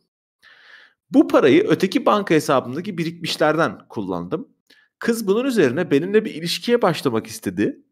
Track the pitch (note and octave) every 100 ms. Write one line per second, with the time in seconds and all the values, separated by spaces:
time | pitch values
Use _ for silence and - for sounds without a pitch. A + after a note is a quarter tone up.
0 | _ _ _ _ _ _ _ - _ _
1 | - A#3 - C#4+ D3+ C#3 - D#3+ G3 C4+
2 | - G#3+ G3+ D#3+ C#3+ C3+ A#2 C3 F3 E3+
3 | E3 E3+ E3 - D#3 D#3 D3 G2 - -
4 | F#2+ F2+ F2 D#3 - _ _ _ _ -
5 | - A#3 G3 G#3 C4 A#3 C#3+ B2+ F3+ C#3
6 | F3+ G#3 G#3+ D3 E3+ - - A#3+ G#3+ D#3+
7 | C#3 A2+ - - G#2+ F2+ A2+ D4+ _